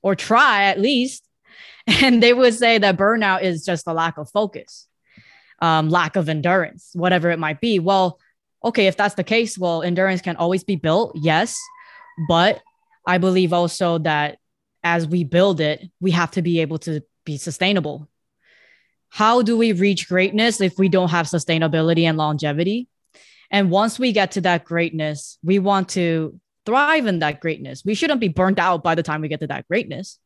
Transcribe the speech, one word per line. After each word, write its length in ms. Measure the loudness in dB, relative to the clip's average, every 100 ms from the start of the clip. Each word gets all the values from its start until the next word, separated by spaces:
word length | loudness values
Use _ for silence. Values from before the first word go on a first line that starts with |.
or 140 | -2 -4
try 480 | 0 4 4 4
at 160 | 2 2
least, 480 | 0 0 -2 -6 _ _ _ -20
<laughs> 260 | -20 -12 -2
and 360 | 2 4 6
they 100 | 6
would 200 | 6 4
say 240 | 4 2 4
that 180 | 2 2
burnout 460 | 2 2 0 0
is 240 | 0 -2 -4
just 200 | -4 -4
a 80 |
lack 240 | -2 -2 -4
of 140 | -4
focus, 560 | -2 -2 -6 -20 -20 _ _ _ -20 _ _ _ _
um, 280 | 0 2 2
lack 260 | 0 0 -2
of 140 | -2
endurance, 640 | -2 0 0 0 -8 -14
whatever 360 | -4 0 2 0
it 80 | -2
might 200 | -4 -4
be. 200 | -2 0
Well, 380 | 2 2 0 -2 _ _ _ _
okay, 240 | -4 2 2
if 80 | 2
that's 200 | -2 -2
the 80 | -2
case, 320 | 0 -2 -4
well, 260 | -2 -2
endurance 380 | -2 0 0 0
can 160 | -4 -2
always 260 | -2 -2
be 140 | -2 -2
built, 400 | 0 0 0 -2
yes. 400 | 0 2 0 -6 -14 -20 -20 -20 -20 -10 0
But 320 | 4 4 0 _ _ _ _ -2
I 120 | 0
believe 340 | 2 2 2
also 460 | 0 -2 -2 -2 0
that 400 | -2 -2 -4 -8 _ _ _ _ -2
as 200 | -2 0
we 200 | -2 0
build 340 | 2 2 2
it, 240 | -2 -4 -10 _
we 120 | -2
have 200 | 0 0
to 100 | -2
be 200 | -2 0
able 180 | -2 -6
to 220 | -6 -8 -10 _ -12
be 100 | -10
sustainable. 720 | -10 -2 0 0 -2 -10 -18 _ _ _ _ _ _ _ _ _ _
How 280 | 0 2 4
do 160 | 2 2
we 160 | 2
reach 340 | 2 2 0 0
greatness 540 | 0 2 2 0 0
if 180 | -2 2
we 80 | 2
don't 220 | 2 2
have 160 | 0 0
sustainability 760 | -4 0 0 0 0 2 2
and 140 | 2 0
longevity? 680 | -2 -2 -4 -2 -2 -4 -8 _ _ _ _ _ _
And 180 | 0 2
once 300 | 2 0 0
we 140 | 0
get 180 | 0 0
to 100 | 0
that 220 | 0 0
greatness, 720 | -2 -4 -2 -2 -6 -6 -12 -10
we 160 | 0 2
want 300 | 2 0 0
to 500 | -2 0 -2 -4 -10 _ _ -2
thrive 420 | 0 2 0 0
in 120 | -2
that 220 | -2 -4
greatness. 420 | -8 -8 -10 -10
We 100 | -6
shouldn't 280 | -2 0 0
be 80 | -2
burnt 280 | 0 0 2
out 260 | 0 0
by 120 | 0 -2
the 80 |
time 160 | -2 -6
we 80 | -6
get 140 | -8
to 60 | -8
that 200 | -10 -4
greatness. 500 | -4 -4 -12 -14 -20